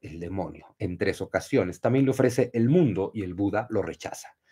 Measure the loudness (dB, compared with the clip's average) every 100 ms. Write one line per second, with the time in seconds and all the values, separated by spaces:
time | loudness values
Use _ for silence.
0 | -16 -10 -8 -6 -6 -10 -20 _ -6 -2
1 | -2 -2 -4 -4 0 0 0 -2 2 4
2 | 4 4 2 2 0 2 4 6 4 2
3 | -2 -4 -6 -2 0 0 -2 -2 -2 -6
4 | -10 -12 -16 _ _